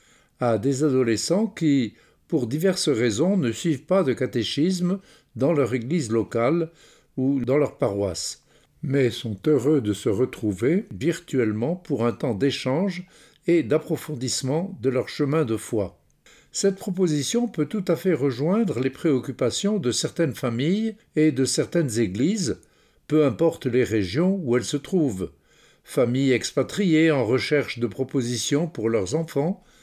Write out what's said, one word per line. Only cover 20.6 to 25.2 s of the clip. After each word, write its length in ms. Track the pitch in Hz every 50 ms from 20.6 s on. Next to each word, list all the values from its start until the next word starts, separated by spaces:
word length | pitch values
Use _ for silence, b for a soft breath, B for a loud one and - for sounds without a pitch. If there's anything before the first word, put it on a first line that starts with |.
| 139 160 190 214 220 220 214 b b b _
et 160 | 156 156 156
de 140 | 127 123 131
certaines 560 | 123 - - 127 - - 175 160 127 104 113
églises, 580 | 117 92 92 107 135 175 226 214 170 117 - - b b b b b b b b b
peu 180 | - 151 156 151
importe 420 | 135 104 - 165 165 165 - -
les 180 | 131 113 127 120
régions 560 | 90 107 107 95 87 95 143 180 185 196 196
où 140 | 160 120 117
elles 80 | 123 101
se 120 | - -
trouvent. 540 | 139 - - 190 185 151 131 98 92